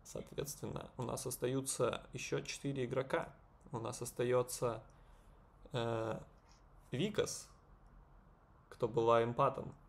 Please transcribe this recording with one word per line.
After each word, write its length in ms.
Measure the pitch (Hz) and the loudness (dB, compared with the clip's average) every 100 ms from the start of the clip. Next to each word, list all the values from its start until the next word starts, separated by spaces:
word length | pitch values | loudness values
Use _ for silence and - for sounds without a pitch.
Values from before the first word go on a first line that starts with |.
Соответственно, 840 | - - - - 147 - 107 - - - | -10 -10 -8 -6 -6 -6 -6 -6 -8 -6
у 60 | |
нас 220 | 123 120 127 | -4 -4 -4
остаются 760 | 123 123 135 135 - 120 - - | -2 0 0 -2 2 2 0 -6
еще 280 | 131 - 139 | -8 -2 -4
четыре 440 | 135 - 143 139 123 | -2 -4 -2 -2 0
игрока. 440 | 131 135 170 - - - - - | 0 2 0 -2 -12 -20 -20 -8
У 80 | 117 | -6
нас 220 | 113 113 | -4 -4
остается, 800 | 120 - 123 123 123 - 123 113 - - - - - - - - - | -8 0 4 4 4 0 -2 -2 -8 -20 -20 -20 -20 -20 -20 -20 -6
э, 460 | 127 117 113 110 110 - - - - - - - | -2 0 0 0 -4 -8 -20 -20 -20 -20 -20 -8
Викас, 560 | 123 202 208 - - - - - - - - - - - - - - - | 0 0 2 0 -2 -10 -20 -20 -20 -20 -20 -20 -20 -20 -20 -20 -20 -20
кто 180 | - 117 | -2 0
была 360 | 113 113 117 | 4 6 8
эмпатом. 500 | 117 120 135 - - - | 6 4 2 2 -8 -12